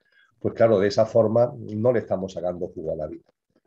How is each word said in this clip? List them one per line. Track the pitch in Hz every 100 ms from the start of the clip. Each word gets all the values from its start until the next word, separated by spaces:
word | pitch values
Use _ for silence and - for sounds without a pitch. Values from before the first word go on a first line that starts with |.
| _ _ _ _
Pues | - -
claro, | 113 104
de | 101
esa | 101 110
forma | 120 110 113 120 127
no | 104 107 117
le | 117
estamos | - 95 95
sacando | 90 85 90 85
jugo | - 80
a | 80
la | 78
vida. | 85 - _ _ _